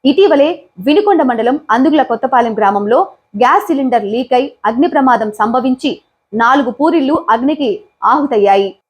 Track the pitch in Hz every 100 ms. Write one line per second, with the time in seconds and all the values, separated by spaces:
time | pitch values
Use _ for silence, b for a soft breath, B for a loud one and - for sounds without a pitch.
0 | 262 294 403 294 294 349 _ - 214 311
1 | 415 349 262 233 233 285 - 226 277 302
2 | - 233 262 247 233 220 208 202 208 254
3 | 392 - _ 202 240 370 415 277 262 240
4 | 202 226 254 247 285 - 214 233 311 285
5 | 262 226 214 208 214 254 262 254 285 -
6 | _ _ _ 214 233 277 247 220 302 330
7 | 269 311 - 226 262 311 262 185 - _
8 | 208 285 285 220 196 196 196 -